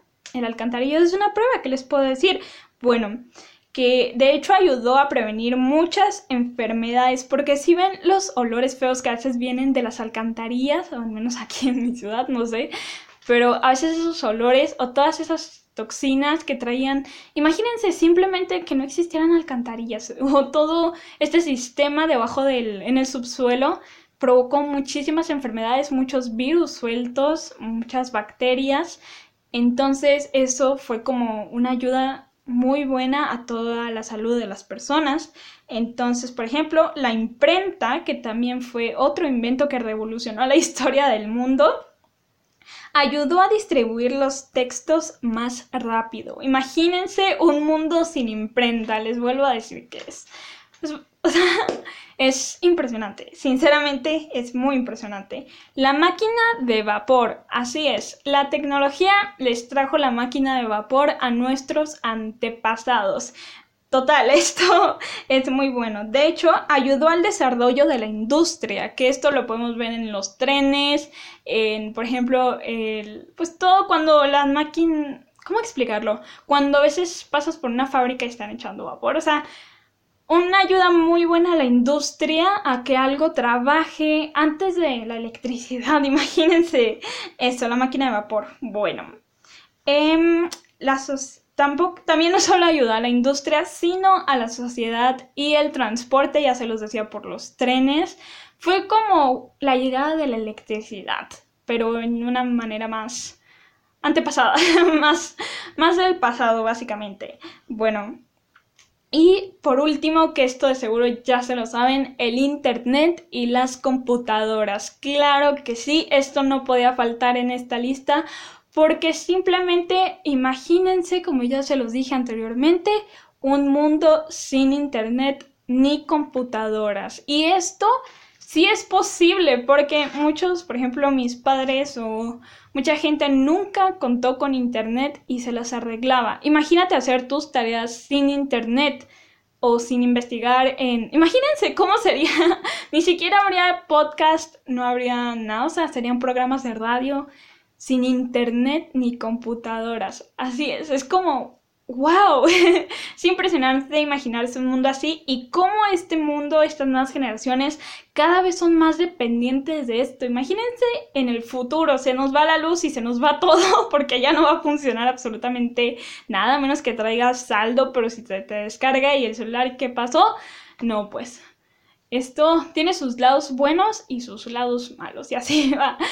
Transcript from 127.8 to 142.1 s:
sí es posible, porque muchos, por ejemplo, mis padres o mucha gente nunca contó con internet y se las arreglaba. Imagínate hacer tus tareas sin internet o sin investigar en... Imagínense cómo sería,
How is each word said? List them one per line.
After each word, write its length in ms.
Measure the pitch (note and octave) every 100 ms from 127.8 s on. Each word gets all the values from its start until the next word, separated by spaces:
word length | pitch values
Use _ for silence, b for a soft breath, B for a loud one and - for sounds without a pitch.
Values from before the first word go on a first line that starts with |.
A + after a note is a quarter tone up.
| G4+ C5 B B B B -
sí 180 | D#4
es 200 | F#4+ A4
posible, 720 | - F#4 - - E4+ F#4+ D#4 B3
porque 480 | A#3+ C#4+ C#4+ D4+ C#4
muchos, 480 | C#4 D4+ D4+ F4+ F4
por 140 | - B3
ejemplo, 340 | B3+ D4 C#4
mis 240 | C4+ A#3+
padres 640 | - C4+ C4+ C4 C4 C#4 A#3+
o 420 | A3+ A3 A#3 A#3+ B B B
mucha 200 | C#4 C4 D4+
gente 320 | D#4 D4+ C#4+
nunca 680 | C4+ C4+ F#4 G4+ G4+ F#4+ F#4
contó 400 | B3+ A#3+ B3 B3+
con 160 | C#4
internet 680 | C4 A#3+ A3+ A3 A#3+ C#4+ - -
y 140 | B3
se 100 | A#3+
las 220 | A#3 A#3
arreglaba. 640 | A#3+ A#3 A3+ B3+ B3+ A3 -
Imagínate 520 | D4 D4+ D4 E4+ F#4
hacer 320 | D4+ C4 B3+ B3+
tus 240 | C#4+ D4
tareas 460 | B3+ A3+ A#3 A#3 -
sin 340 | - C#4 C#4
internet 800 | C#4+ C#4 A#3 A3+ B3 D4 B3 - b b b _ _
o 220 | B3 A#3
sin 220 | A#3 B3
investigar 760 | B3 A#3+ A#3+ A#3 A#3+ B3+ C4 -
en... 300 | B3+ A#3 A3
Imagínense 640 | C#4+ E4 B4+ C#5 D5 G#4
cómo 240 | - F#4 A4
sería, 320 | F#4+